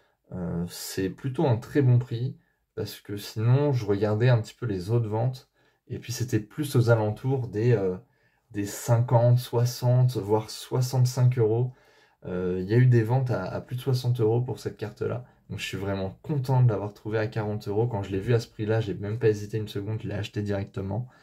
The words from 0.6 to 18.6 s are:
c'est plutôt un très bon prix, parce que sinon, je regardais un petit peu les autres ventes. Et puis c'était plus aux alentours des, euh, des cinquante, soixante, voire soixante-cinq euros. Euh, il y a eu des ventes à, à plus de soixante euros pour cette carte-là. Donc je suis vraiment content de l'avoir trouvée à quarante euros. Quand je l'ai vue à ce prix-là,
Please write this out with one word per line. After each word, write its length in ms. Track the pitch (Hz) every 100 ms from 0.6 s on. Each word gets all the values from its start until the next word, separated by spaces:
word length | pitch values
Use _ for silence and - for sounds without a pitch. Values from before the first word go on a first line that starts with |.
| 85
c'est 400 | - - - 92
plutôt 380 | - 135 147 143
un 100 | 110
très 240 | - 143
bon 180 | 123 120
prix, 380 | - 117 127 - _ _ _
parce 260 | 110 101 -
que 160 | - 101
sinon, 560 | - 110 117 135 147
je 140 | 123 101
regardais 420 | 98 104 107 127
un 120 | 117
petit 120 | -
peu 120 | - 117
les 240 | 92 87
autres 180 | 120 107
ventes. 420 | 107 127 127 - _ _ _ _
Et 100 | 123
puis 140 | -
c'était 280 | 120 117 107
plus 360 | - - 143 123
aux 140 | 113
alentours 580 | 113 107 107 131 135 104
des, 240 | 104 120
euh, 240 | 107 95 92 - _ _ _ _
des 160 | 104 104
cinquante, 720 | - - 117 123 120 120 123
soixante, 800 | - 120 120 - 123 127 123 107
voire 340 | 98 107 -
soixante-cinq 880 | - - 127 127 131 123 127 123 123
euros. 340 | 107 117 127 - _ _ _ _
Euh, 340 | 90 90 90 92
il 80 | 92
y 60 |
a 40 | 117
eu 80 | 127
des 160 | 120
ventes 280 | 110 135 123
à, 140 | 95
à 160 | 92 95
plus 160 | - 123
de 40 |
soixante 400 | 135 123 120 120
euros 200 | 110 120
pour 180 | 123 107
cette 180 | - -
carte-là. 480 | 107 - 107 117 - _ -
Donc 80 | 104
je 80 | -
suis 100 | 95
vraiment 420 | 98 98 95 -
content 400 | - 143 127 127
de 60 | 123
l'avoir 260 | 98 104
trouvée 240 | - 107 110
à 80 | 107
quarante 420 | 110 104 104 104
euros. 180 | 101 120
Quand 160 | 101
je 80 | 95
l'ai 100 | 95
vue 140 | 110
à 60 | 117
ce 80 | -
prix-là, 320 | -